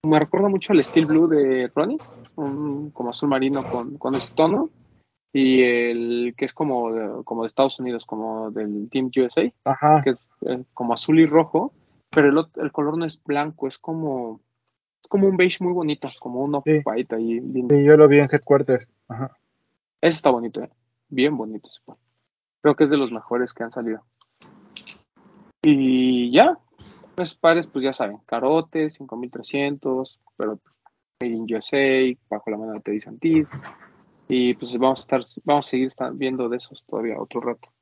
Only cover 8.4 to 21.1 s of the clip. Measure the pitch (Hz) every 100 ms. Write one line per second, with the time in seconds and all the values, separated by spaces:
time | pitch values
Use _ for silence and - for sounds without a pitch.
8.4 | 110 110 104 104 113 135 131 135 123 -
9.4 | 247 _ 135 131 151 151 139 123 _ _
10.4 | - 127 127 - 120 117 - 160 160 156
11.4 | 156 160 262 _ _ _ _ 156 143 151
12.4 | 160 - 151 - 147 160 160 - - 143
13.4 | 151 156 135 - - 160 156 131 117 110
14.4 | _ _ _ _ _ _ _ 202 196 185
15.4 | 180 - 180 180 156 147 135 - 120 123
16.4 | 143 143 147 151 143 113 - 113 113 117
17.4 | 131 131 123 143 143 151 151 143 143 147
18.4 | - 139 135 127 - _ _ 117 131 _
19.4 | _ _ _ _ _ _ 165 160 147 123
20.4 | 117 - 117 _ _ _ _